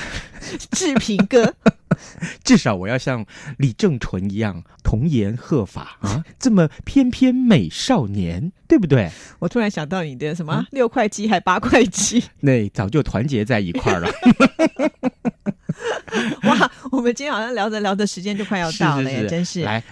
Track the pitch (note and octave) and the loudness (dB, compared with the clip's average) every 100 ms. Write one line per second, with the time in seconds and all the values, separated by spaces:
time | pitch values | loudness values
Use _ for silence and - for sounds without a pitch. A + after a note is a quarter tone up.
0 | - - - - - D#4+ - - E4+ B3+ | -6 -12 -12 -16 -14 -12 -8 -2 0 0
1 | - G3 G3 B3 A3+ - - - - - | 2 0 4 4 4 2 0 0 -2 -6
2 | - - F3 - - A3+ B2 F#2+ F#2+ B2+ | -6 -14 -14 -4 4 4 4 -2 -2 -4
3 | C#3+ B2 G2+ - - C3+ C3+ G#2+ G3+ B2+ | -2 -4 -6 -14 -12 -2 -2 2 0 0
4 | - F#2 G2 G2 G#2+ F2+ - - - A2 | -4 -4 -4 -2 -4 -4 -12 -6 -2 0
5 | E3 B2+ G2+ A#2+ - C#3+ F#2+ - - - | 2 2 0 -4 -2 -2 -2 -8 -16 -8
6 | G2+ A#2+ - - B3+ G3 D#3 - - C#4 | -4 -4 -6 -4 2 4 4 -2 -2 2
7 | B3+ - C4 B3+ B3 D#3+ D#2+ - - A#3+ | 2 2 0 2 4 4 2 -2 0 0
8 | G#2 G#2 E2+ F2 E3 - - A3+ E3 C3 | 0 -2 -4 -4 -8 -10 2 2 4 2
9 | F#2+ - - - F3 A#3+ G#3 F3+ D3 F#3 | 2 -6 -20 -8 -4 -2 -2 -4 -6 -6
10 | D#3 B2 D3+ E3+ D#3 D#3+ C4+ C#4 A#3 C4+ | -6 -6 -6 -6 -4 -4 -2 -2 0 0
11 | G#3+ - G#3+ B3+ F#3 F#3+ A#3+ B3+ F#3+ - | -2 -2 -2 0 2 0 4 4 4 0
12 | - A3+ - _ C#3 B2+ G2+ - G2 D3 | 0 0 -2 _ 2 2 2 -2 0 0
13 | - G2 B2+ A#2+ G#2+ A2 F2+ B3+ - F#2+ | 0 -2 0 0 0 0 0 -2 0 0
14 | - - - - C4+ - D#4+ - D4+ - | -2 2 4 4 2 2 -2 0 -4 -2
15 | B3+ - A#3 - - - - - A#4 - | -6 -6 -8 -6 -8 -8 -8 -6 -6 -6
16 | - A4+ A#3 - G3+ - D4 - C4 C4 | -6 -4 -4 -2 2 2 0 -2 -4 -2
17 | A#3+ A#3+ C#4+ G#3+ A3+ A#3 G#3+ G#3+ G3+ G3 | 0 -2 -4 -4 -4 -2 -2 -2 -2 0
18 | G#3 F#3 G3 G#3 G3+ G3 E3 - F3+ C#3 | -2 -4 -6 -6 -4 -4 -2 0 0 0
19 | C3 C3+ G#2 E3+ F3 F#3 G#2 A2 - | -2 -2 -2 -2 -4 -4 -4 -4 -4